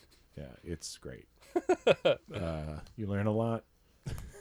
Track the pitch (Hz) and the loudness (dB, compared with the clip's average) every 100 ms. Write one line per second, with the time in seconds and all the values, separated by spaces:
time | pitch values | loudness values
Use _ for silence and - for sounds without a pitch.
0 | - - _ - 69 - - 82 - - | -14 -20 _ -12 -12 -12 -8 -8 -8 -12
1 | - 64 - _ - - - 359 - - | -12 -14 -18 _ -4 -2 2 2 6 6
2 | 165 - - 120 85 78 76 76 - - | 4 2 -2 -4 -2 -2 -4 -8 -10 -6
3 | 104 98 104 107 113 113 - _ _ _ | -2 2 2 2 2 -2 -6 _ _ _
4 | - - - - | -10 -8 -10 -16